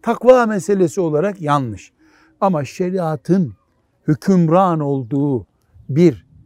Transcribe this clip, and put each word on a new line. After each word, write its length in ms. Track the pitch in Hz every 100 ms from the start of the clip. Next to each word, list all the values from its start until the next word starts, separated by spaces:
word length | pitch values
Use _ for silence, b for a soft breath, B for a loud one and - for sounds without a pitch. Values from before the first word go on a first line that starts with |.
Takva 440 | - 226 233 254 226
meselesi 540 | 208 - 202 175 -
olarak 400 | 170 147 190 196
yanlış. 520 | 147 147 127 98 - b b b b b
Ama 240 | 202 160
şeriatın 880 | 135 - 185 185 165 151 - 190 147 98 _ _ _ _ -
hükümran 720 | 151 - 190 165 170 190 160
olduğu 680 | 143 139 117 143 143 127 95 _ _ _ -
bir 380 | 139 170 113 _ _